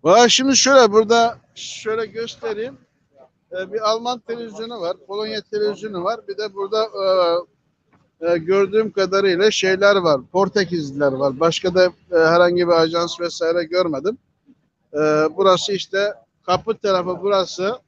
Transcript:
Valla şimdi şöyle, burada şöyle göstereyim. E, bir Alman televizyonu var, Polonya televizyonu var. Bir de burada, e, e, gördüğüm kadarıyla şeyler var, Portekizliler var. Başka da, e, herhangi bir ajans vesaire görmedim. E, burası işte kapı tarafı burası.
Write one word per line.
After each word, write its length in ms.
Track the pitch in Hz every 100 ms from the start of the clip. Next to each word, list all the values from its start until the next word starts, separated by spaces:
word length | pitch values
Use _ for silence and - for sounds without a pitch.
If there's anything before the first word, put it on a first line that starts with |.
Valla 240 | 151 208 240
şimdi 280 | - 269 262
şöyle, 360 | 254 269 226
burada 460 | 208 214 233 233 226 _
şöyle 520 | - - - 220 220 220
göstereyim. 720 | 208 233 - 226 208 240 269 _ _ _ _ - _ _
E, 200 | 180 190
bir 180 | 214 220
Alman 280 | 226 240 247
televizyonu 640 | - 233 233 202 226 233
var, 160 | 170 190 -
Polonya 340 | 202 220 220
televizyonu 640 | - 214 208 190 214 190
var. 160 | 180 226 220
Bir 100 | 196
de 160 | 214
burada, 300 | 196 196 214
e, 220 | 220 208 190 185 175 170 175 _ _ _ _ _ _ _ 165
e, 120 | 170
gördüğüm 520 | 160 190 196 214 220
kadarıyla 580 | 202 190 196 196 175 214
şeyler 460 | 208 190 190 202 202
var, 240 | 170 143 123
Portekizliler 800 | 180 190 208 175 170 143 139 143
var. 280 | 131 139 127
Başka 340 | 165 165 185
da, 100 | 180 180
e, 40 | - _ 175
herhangi 520 | 160 170 175 175 175
bir 40 |
ajans 480 | 170 160 170 170 -
vesaire 440 | 170 - 165 170
görmedim. 540 | 160 175 180 143 165 247 _ _ _ _ _ _ _
E, 40 | 147 151 151 156 156
burası 360 | 190 180 -
işte 420 | 196 - 190 202 202 _ _ -
kapı 320 | 180 - 220
tarafı 400 | 208 190 180 175
burası. 560 | 190 202 175 - 190 247